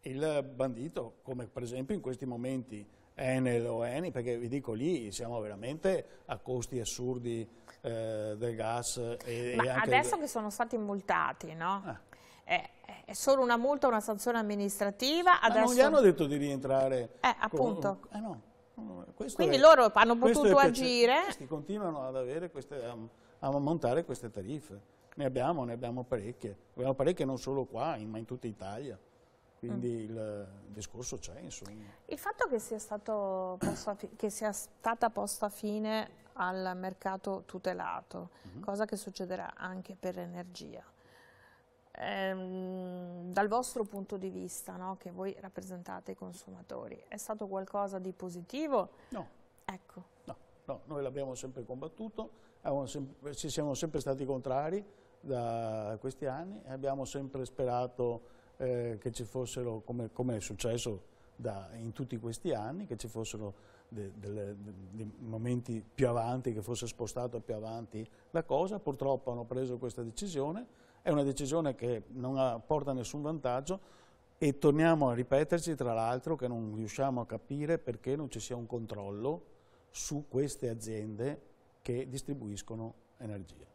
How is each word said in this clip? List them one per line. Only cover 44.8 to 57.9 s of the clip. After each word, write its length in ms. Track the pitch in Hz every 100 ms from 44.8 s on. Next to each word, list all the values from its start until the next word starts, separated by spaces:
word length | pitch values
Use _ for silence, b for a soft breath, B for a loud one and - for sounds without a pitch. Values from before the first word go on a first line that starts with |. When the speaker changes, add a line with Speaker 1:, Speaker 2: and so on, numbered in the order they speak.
| 185 190
Speaker 2:
che 120 | 185
voi 240 | 180 190 190
rappresentate 720 | 202 196 190 180 175 185 185
i 40 | 190
consumatori, 880 | 190 180 - 185 180 127 117 - -
è 100 | 208
stato 300 | - 214 208
qualcosa 520 | 196 190 202 202 190
di 120 | 185
positivo? 760 | 185 185 175 175 269 311 254 - B B
Speaker 1:
No. 180 | 220 - - - _ -
Speaker 2:
Ecco. 380 | 190 _ - 180 _ -
Speaker 1:
No, 100 | - - - -
no, 160 | 131 135
noi 160 | 147
l'abbiamo 320 | 139 135 135 127
sempre 280 | 135 127 113
combattuto, 640 | 131 160 - 220 - 226 b b b
abbiamo 240 | - 143 131
sem-, 480 | 147 135 - 143
ci 160 | 139 156
siamo 240 | 135 147
sempre 260 | 131 165 151
stati 260 | 139 135 135
contrari 580 | 131 131 131 151 196 202 B B B
da 760 | - 123 120 117 113 110 104 110
questi 260 | 131 131 143
anni 360 | 131 180 208 135
e 60 |
abbiamo 320 | 135 135 139 131
sempre 380 | 147 135 135 127
sperato, 880 | - 127 123 127